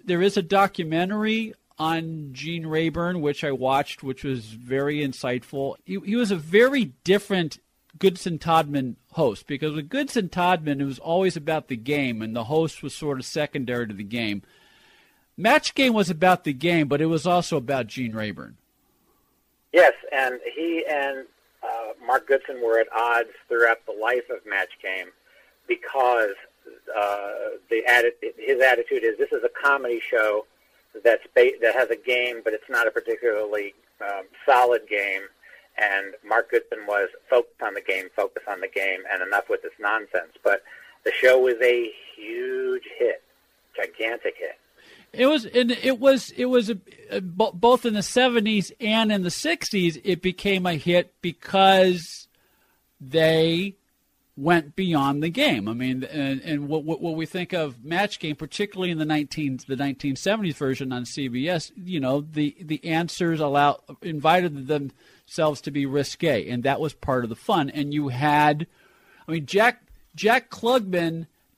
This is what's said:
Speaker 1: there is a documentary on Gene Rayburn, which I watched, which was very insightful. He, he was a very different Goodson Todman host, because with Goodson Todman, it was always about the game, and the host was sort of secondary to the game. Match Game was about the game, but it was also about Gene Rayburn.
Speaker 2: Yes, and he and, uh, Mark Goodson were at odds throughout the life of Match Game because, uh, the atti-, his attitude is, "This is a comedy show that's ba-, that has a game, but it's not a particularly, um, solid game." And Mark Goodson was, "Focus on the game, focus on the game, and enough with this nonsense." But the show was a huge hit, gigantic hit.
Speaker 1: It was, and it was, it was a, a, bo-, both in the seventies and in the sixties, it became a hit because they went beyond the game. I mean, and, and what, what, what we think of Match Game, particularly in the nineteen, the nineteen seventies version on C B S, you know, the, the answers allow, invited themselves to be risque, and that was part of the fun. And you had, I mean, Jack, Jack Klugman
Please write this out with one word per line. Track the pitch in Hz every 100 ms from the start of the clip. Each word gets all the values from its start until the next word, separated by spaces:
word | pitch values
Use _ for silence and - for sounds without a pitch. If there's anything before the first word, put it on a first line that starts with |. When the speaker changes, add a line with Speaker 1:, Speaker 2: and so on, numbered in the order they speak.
| -
Speaker 1:
there | 175
is | 196 196
a |
documentary | 165 196 196 202 165 160 185 214 220 220 220 - _ -
on | 160 165 165 160 147
Gene | 127 151 170 160
Rayburn, | 156 165 156 170 180
which | 147 143
I | 156
watched, | 135 131 135 143 -
which | 139 131
was | 143 127 110
very | 110 123 135 143 151
insightful. | 143 127 131 123 - 139 139 - -
He, | 190 190
he | 233
was | 233
a | 190
very | 156 196 247 277 180 -
different | - 202 - 190 165 - _ _ _ 151
Goodson | 190 180 190 160
Todman | 170 165 151 143 127 113 _
host, | - 143 101 -
because | 143 156
with | 151 147
Goodson | 262 285 240 180
Todman, | 185 180 180 151 139
it | 139
was | 127
always | 160 175 190 165
about | 147 156 -
the | 123
game, | 113 147 131 113
and | 110 113
the |
host | 110 156 160 -
was | 143
sort | - 151 135
of | 123
secondary | 160 147 147 123 123 117
to | 98
the |
game. | 98 120 110 101 - _ _ _ _ _ _ _ _ -
Match | 196 294 -
Game | - 262
was | 220 185
about | 160 185 180
the | -
game, | 131 165 170 147
but | 143
it | 160
was | 165 151
also | 175 170 160
about | 120 139 113
Gene | - 123
Rayburn. | 110 107 85 60 58 _ _ _ _ _ _ _ _ _ _ _
Speaker 2:
Yes, | 165 160 - -
and | 139 131 123 - 147
he | 165 165 156
and, | 147 139 135 123 _ _ _
uh, | - - 113 - 117
Mark | 127 -
Goodson | 135 - 131
were | 117 113
at | 110 113
odds | 117 117 117 - _
throughout | 120 117 113 -
the | 104
life | 110 123 117
of | 113 104
Match | 98 92 -
Game | 98 92 90 _ _ _ _ _ -
because, | 120 - 139 123 120 107 98 - _ - - - 107
uh, | 104 101 101 110 107 107 -
the | 113 120
atti-, | 120 120 - 110 -
his | - 131
attitude | 131 123 117 135
is, | 113 107
"This | 139
is | 135
a | 120
comedy | - 143 139 127 120
show | - 120 107 107 - _ _ _ _ 110
that's | 117 110 -
ba-, | - 123 131
that | 113
has | 110 117
a | 113
game, | 127 123 123 117
but | 113
it's | 107 -
not | 127 113
a |
particularly, | 117 113 113 120 107 107 104 101 - _ _
um, | 101 101 95 - -
solid | 127 123 120 107
game." | 104 101 95 98 _ - - _ -
And | 104 98 98 -
Mark | 104 110 113
Goodson | 117 - 110 104
was, | 101 95 - _
"Focus | 123 120 -
on | 110
the | 101
game, | - 95 92 -
focus | 101 - -
on | 98
the | 95
game, | - 98 92 95
and | 95
enough | 92 101 -
with | 104
this | - -
nonsense." | 101 110 104 - 82 -
But | - 98 - - - -
the | 110
show | - 127 131
was | 127 117
a | 123 123 117 - - -
huge | 107 - 190 190 196 190 - -
hit, | 120 - - _ _ _ _ -
gigantic | 101 - 113 117 - -
hit. | 85 - _ _ - - _
Speaker 1:
It | - 254
was, | 302 220
and | 240 247
it | 240 254 254
was, | 269 269 -
it | - 247
was | 247 208
a, | 202 - - -
a, | 202
bo-, | 185 175 220
both | 175 233 247 240
in |
the | 208
seventies | 185 - 254 240 214 214 175 -
and | 214 220 220
in | 208
the | 180
sixties, | - 302 339 - 202 175 156
it | - 175
became | 185 180 202 196 180
a |
hit | 165 175 175 175 _
because | 175 - - 196 196 190 185 180 160 - - _ _ _ _ _ _ _
they | 131 147 160 160 160 165 196 190 _ _ _ _ _ -
went | 139 170 151 -
beyond | 190 156 135 143
the | 160
game. | 175 294 123 101
I |
mean, | 117 127 127
and, | 127 156 139 135
and | 170 147 143
what, | 156
what, | 151 160
what | 170 160
we | 160
think | 185 175
of | 180 156 120 131
Match | 170 208 -
Game, | 160 147
particularly | 151 - 202 190 185
in | 160
the | 156
nineteen, | 151 143 - 147 131 -
the | 131
nineteen | 139 135 147 131
seventies | - 220 190 143
version | 135 131 135
on | 123 120
C | - 135
B | 123 147
S, | 175 - -
you | 180 180
know, | 131 139
the, | 151 151 147 -
the | 170 151
answers | 170 160 170 - 170 160
allow, | 147 143 143 135 - 143
invited | - 156 156 180 180 143 131
themselves | 151 139 - _ _ _ - 156 143
to | -
be | 143 139
risque, | 143 135 - 170 127 -
and | 123
that | 123 135
was | 151
part | - - 127
of | 117
the | 113
fun. | - 196 139
And | 147 143
you | 147 143
had, | 123 151 147 151 147 165 _ _ _ _ _ -
I |
mean, | 165 139
Jack, | 190 226 240 _ - _ -
Jack | 208 247 240
Klugman | - 233 254 196 180 170 165 165 _ _